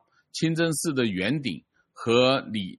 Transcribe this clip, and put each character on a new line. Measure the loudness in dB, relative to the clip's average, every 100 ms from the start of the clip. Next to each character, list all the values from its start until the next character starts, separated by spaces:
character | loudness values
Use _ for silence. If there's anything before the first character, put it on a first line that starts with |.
| _ _ _
清 | -4 -2
真 | 0 0
寺 | -2 -2
的 | 0 0
圆 | 0 -2 -2
顶 | -4 -8 -12 _ _
和 | -8 2 4 6 2 -2
礼-， | -6 -6